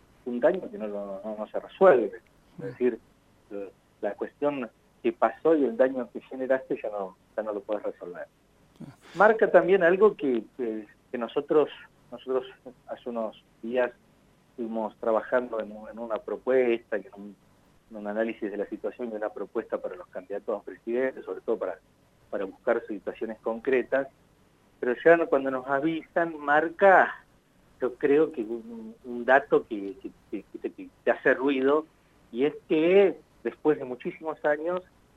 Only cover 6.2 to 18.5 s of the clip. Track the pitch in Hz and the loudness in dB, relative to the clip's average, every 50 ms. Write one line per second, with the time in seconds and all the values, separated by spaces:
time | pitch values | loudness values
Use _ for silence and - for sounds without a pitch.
6.2 | - - 139 131 131 127 131 131 131 - 143 123 - 117 104 101 98 92 90 _ | -14 -12 -10 -8 -2 0 0 -2 0 -4 -6 -6 -6 -8 -6 -6 -8 -8 -10 _
7.2 | _ _ _ - 107 110 104 104 98 - 107 101 - 104 95 - 92 87 87 85 | _ _ _ -8 -6 -6 -6 -8 -6 -6 -6 -4 -4 -6 -8 -8 -14 -14 -14 -14
8.2 | 78 - _ _ _ _ _ _ _ _ _ _ 160 147 - _ _ - - 165 | -16 -16 _ _ _ _ _ _ _ _ _ _ -18 -18 -18 _ _ -18 2 6
9.2 | 196 220 226 220 220 190 - 175 165 170 190 196 175 165 185 190 214 214 202 - | 6 6 6 6 2 6 6 6 6 6 4 6 6 4 6 6 6 4 4 4
10.2 | - 139 123 113 107 - _ - 127 113 110 110 104 - - _ _ _ - 123 | -2 0 0 0 -2 -6 _ -8 -6 -6 -6 -8 -10 -14 -20 _ _ _ -8 -6
11.2 | 117 110 - 147 143 - 165 156 143 - - - - - _ _ _ _ - 120 | -6 -4 -4 -4 -2 2 4 4 4 4 -2 -12 -20 -20 _ _ _ _ -18 -16
12.2 | - 127 131 127 127 - - _ _ 127 123 _ _ - 117 - - 131 120 117 | -8 -4 -4 -4 -4 -4 -14 _ _ -20 -20 _ _ -14 -14 -12 -10 -8 -6 -6
13.2 | 113 107 101 - _ _ _ _ - 113 120 127 123 120 - _ _ _ _ _ | -6 -6 -8 -12 _ _ _ _ -10 -4 0 0 0 0 -2 _ _ _ _ _
14.2 | _ _ _ _ _ _ _ - 120 110 113 113 110 104 - _ - 113 110 107 | _ _ _ _ _ _ _ -10 -8 -6 -4 -4 -4 -6 -6 _ -2 0 0 0
15.2 | 107 - - 127 123 120 113 110 107 104 107 107 107 107 - 110 117 117 110 101 | 0 2 0 0 0 0 -6 -8 -8 -8 -10 -16 -16 -16 -14 -14 -8 -6 -6 -6
16.2 | - - 107 98 - 127 131 131 127 120 117 113 - _ - 104 95 - - 101 | -6 -6 -8 -6 -2 0 2 4 4 4 2 -2 -2 _ -8 -8 -8 -10 -16 -18
17.2 | 101 104 101 _ _ _ _ _ _ _ _ _ _ _ 113 107 104 104 104 110 | -18 -18 -18 _ _ _ _ _ _ _ _ _ _ _ -16 -12 -10 -6 -4 -2
18.2 | 113 117 110 - 117 101 | -2 -4 -4 -6 -8 -8